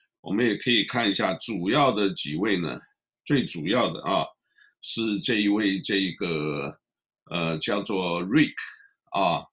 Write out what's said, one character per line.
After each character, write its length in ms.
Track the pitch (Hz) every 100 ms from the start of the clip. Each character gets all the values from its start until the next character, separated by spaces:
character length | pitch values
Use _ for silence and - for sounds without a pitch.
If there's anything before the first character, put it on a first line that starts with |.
| _ _
我 140 | 85
们 120 | 101 120
也 120 | 95
可 120 | 131
以 140 | 117
看 260 | 95 123 104
一 40 |
下 200 | 95 98 90
主 340 | - 101 92
要 240 | 143 139
的 200 | 104 98
几 220 | 85 71 76
位 220 | 107 92
呢， 200 | 80 - - _ _ _
最 180 | - 143 98
主 220 | 85 76
要 220 | 123 95
的 140 | 78
啊， 220 | 80 92 76 - _ _ - _
是 360 | - 117 113 101
这 160 | - 110
一 120 | 104
位 320 | 104 101 95
这 320 | - 98 95
个， 640 | 82 90 78 76 73 69 - _ _ _ _ -
呃， 260 | 87 82 80
叫 220 | 113 104
做 400 | - 98 90 85
Rick 280 | 92 143 135 - - - - _ -
啊 340 | - 92 76 -